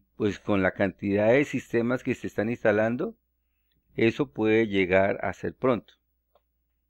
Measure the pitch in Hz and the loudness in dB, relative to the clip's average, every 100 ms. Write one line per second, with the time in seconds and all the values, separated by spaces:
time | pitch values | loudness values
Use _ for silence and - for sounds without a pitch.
0 | - - 107 92 - 101 92 - 98 - | -12 -4 -4 -4 -2 0 0 0 -4 -4
1 | 101 101 110 135 139 127 - 117 117 123 | -2 2 4 2 0 -6 -4 -2 -2 -4
2 | 131 113 95 - 107 120 110 104 110 123 | -4 -6 -6 -6 -4 -2 0 2 0 -4
3 | 220 - _ _ _ _ _ _ _ - | -8 -12 _ _ _ _ _ _ _ 0
4 | 113 - 135 - 107 110 110 98 90 95 | 0 0 -4 -2 2 2 2 0 2 2
5 | 98 - 101 - 92 - 131 107 - _ | 2 -2 -6 -8 -10 -4 -2 -2 -6 _
6 | _ _ _ _ _ _ _ _ | _ _ _ _ _ _ _ _